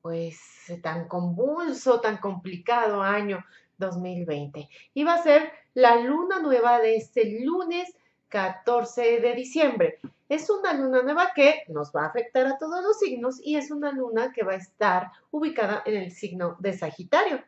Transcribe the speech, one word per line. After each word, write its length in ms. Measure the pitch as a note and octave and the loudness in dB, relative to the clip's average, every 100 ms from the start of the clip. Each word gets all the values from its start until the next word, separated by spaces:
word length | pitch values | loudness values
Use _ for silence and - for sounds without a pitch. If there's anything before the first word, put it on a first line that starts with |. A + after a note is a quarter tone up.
pues, 360 | E3+ E3 E3 D#3+ - - - F3 | -8 -6 -8 -12 -20 -20 -16 -10
tan 240 | D#3+ E3 E3 | -8 -8 -6
convulso, 920 | F3+ F3 F3 C4 D#4 E4 - C4 A#3 | -4 -4 0 -2 0 -4 -2 2 2
tan 180 | A3+ G3+ | 2 -2
complicado 840 | G3+ F3+ F#3+ F3+ F3 A#3+ A3 G3+ | -6 -8 -10 -8 -2 0 0 0
año 420 | G3 G#3 G3+ F#3 - _ _ _ | 0 0 -2 -6 -10 _ _ _
dos 200 | F#3 F3 | -6 -6
mil 280 | F#3 F3 | -6 -6
veinte. 440 | E3 D3 C#3+ D3 D3 - _ | -6 -6 -8 -12 -18 -20 _
Y 80 | - | -4
va 120 | D4+ | 0
a 80 | E4+ | 2
ser 260 | E4+ D4 D#4 - _ | 6 6 6 -10 _
la 220 | B3+ B3 A#3 | 6 6 6
luna 420 | B3 D4+ F4+ F#4+ | 4 -2 0 -2
nueva 400 | D4+ B3+ A#3 A#3+ | 2 4 4 4
de 160 | A3 | 4
este 460 | A3+ A3 B3 G#3+ G#3+ | 0 -2 0 0 0
lunes 520 | C4 F4+ E4+ E4+ F4+ _ _ _ _ | -2 -2 -2 -6 -8 _ _ _ _
catorce 920 | G#3 F#3+ F#3 - A#3+ A#3 - A#3 A#3 | -4 -4 -2 0 0 0 0 2 2
de 160 | A#3+ | 2
diciembre. 640 | A#3+ B3+ D#4+ D4 A3+ B2 - - _ _ | -2 -4 2 2 2 0 -2 -20 _ _
Es 200 | D4+ - | -4 0
una 260 | G4+ F#4+ | 0 0
luna 280 | C#4+ C4 C4 | 0 2 2
nueva 300 | B3+ D#4 F#4 | 2 2 0
que 300 | D4 C#4 D#4 - | 6 6 6 -4
nos 240 | D3+ D3 | -8 -4
va 140 | D3 | -4
a 40 | D#3 | -2
afectar 380 | B3 A#3 B3+ C4 | -4 -2 0 0
a 100 | C4+ | -2
todos 280 | D#4 F4 | -4 -4
los 160 | G4 G#4+ | 0 0
signos 400 | F#4+ B3+ A#3+ C4 | 0 -2 -4 -4
y 140 | D4 D4+ | -4 -4
es 160 | C#4+ | -4
una 180 | D4 D4 | -6 -4
luna 420 | C4+ B3 A3+ B3+ | -4 -2 -2 -2
que 120 | B3+ | -4
va 80 | F#3+ | -4
a 40 | F#3+ | -4
estar 540 | F#3 _ G#3 F3+ F#3 - _ | -8 _ 2 2 -2 -16 _
ubicada 500 | D4+ D#4 D#4+ G3+ G#3+ | -4 -4 -2 -2 -2
en 120 | - G#3 | -2 -4
el 160 | F3+ | -6
signo 440 | - G3 F3+ F3 E3+ | -10 -12 -6 -6 -4
de 120 | G3 | -6
Sagitario. 680 | F3+ D#3+ - F3+ D#4 G4+ C#4 | -4 -8 -10 0 0 2 -4